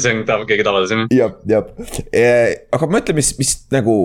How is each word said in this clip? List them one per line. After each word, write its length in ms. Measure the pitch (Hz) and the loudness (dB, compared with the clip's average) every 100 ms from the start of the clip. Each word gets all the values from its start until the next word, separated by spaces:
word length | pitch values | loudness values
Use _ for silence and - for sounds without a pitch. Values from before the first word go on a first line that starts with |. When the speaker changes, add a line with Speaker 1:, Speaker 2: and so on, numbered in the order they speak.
Speaker 1:
see 80 | 120 | -2
on 80 | 110 107 | -2 -2
tav-, 180 | 107 110 | -2 0
kõige 200 | 104 107 | 0 2
tavalisem. 380 | 98 92 110 113 | 0 0 -2 2
Speaker 2:
Jah, 220 | 127 110 - 101 | 2 2 -2 -2
jah. 240 | 110 92 - 233 - - | 0 -2 -12 -12 -10 -2
Eh, 320 | - 120 120 113 - - | 2 4 4 2 -2 -4
aga 160 | 123 151 | -2 0
mõtle, 240 | 220 240 156 | -2 0 -2
mis, 140 | 131 - | -2 -2
mis 140 | 135 - - | -4 -4 -2
nagu 260 | 131 110 110 | -2 2 2